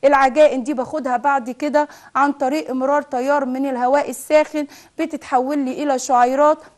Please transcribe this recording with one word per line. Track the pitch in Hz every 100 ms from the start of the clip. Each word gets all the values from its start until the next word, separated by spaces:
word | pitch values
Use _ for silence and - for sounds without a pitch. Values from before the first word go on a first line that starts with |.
العجائن | 269 277 269 254 302 262
دي | 233
باخدها | 269 247 311 262 247
بعد | 269 277 233
كده | 254 294 285 294 - - -
عن | 285
طريق | 277 262 302 302
إمرار | 262 262 285
تيار | 285 254 262 285 269
من | 262 277
الهواء | 254 247 285 -
الساخن، | 247 - 302 302 302 285 - - _
بتتحول | 320 302 - 262 254 294
لي | 262 262
إلى | 285 254
شعيرات | - 247 247 269 294 311 -